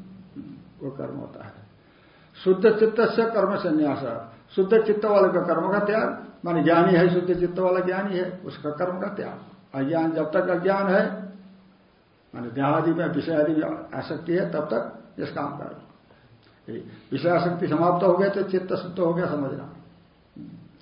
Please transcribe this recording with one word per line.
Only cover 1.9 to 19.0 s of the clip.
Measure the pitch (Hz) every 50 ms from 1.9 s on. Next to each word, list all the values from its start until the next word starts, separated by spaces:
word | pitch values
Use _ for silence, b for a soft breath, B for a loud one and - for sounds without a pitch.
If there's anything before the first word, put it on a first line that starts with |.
| b b b b b b b b - - -
शुद्ध | 185 190 180 - 220 208 208
चित्त | 220 220 - -
से | 226 - - - 226 220
कर्म | - 214 190 190 202
संन्यास, | - - 175 156 156 151 143 135 131 135 120 117 - - B B B B _ -
शुद्ध | 196 190 185 226 220 214
चित्त | 214 208 208 220
वाले | 214 208 196 180 170 165
का | 175
कर्म | 151 170 160 165 180 185 196
का | 208
त्याग, | 196 202 214 220 - - - - - - - - -
माने | 175 170 160 143
ज्ञानी | 160 170 170 175 190 185
है, | 165 180 175 175
शुद्ध | 180 180 180 175 170
चित्त | 175 175 180 185
वाला | 185 180 180 185
ज्ञानी | 180 180 180 190 202 202 190
है, | 180 180 - - - -
उसका | - 139 - - 151
कर्म | 147 - 180 185 180 185
का | - -
त्याग। | - - - 95 95 - - - - - - _ -
अज्ञान, | 139 135 139 165 165 165 165 160
जब | 160 151 - -
तक | 190 - 180
अज्ञान | 180 170 175 190 196 196 202
है, | 190 185 208 220 - - - - - - - - - - - - _ _ _ _ _ _ _ _ _ _ _ _ _ -
माने | 123 120 120
देहादि | 117 135 139 143 151 165 160 170 160
में, | 170 170 151
विषय | - - - 165 165
आदि | 151 151 156 160
में | 156 156 147 156 - - - -
आसक्ति | 135 - - 165 147 160 170 170
है, | 185 185 170 -
तब | 151 143
तक | - 226 - - - - - - - - -
निष्काम | 151 139 - 160 143 143 139 -
कर्म। | - - - - - - - _ _ b b b b b - _ _ _ _ _ _ - 117 - B B B B B B 139
विषय | 135 139 170
आसक्ति | 175 165 170 175 - - 180 143
समाप्त | 151 160 170 180 175 175 196
हो | 185 175
गया | 185 196 196
तो | - 202 185
चित्त | - - 180 - - -
शुद्ध | - - 180 -
हो | 190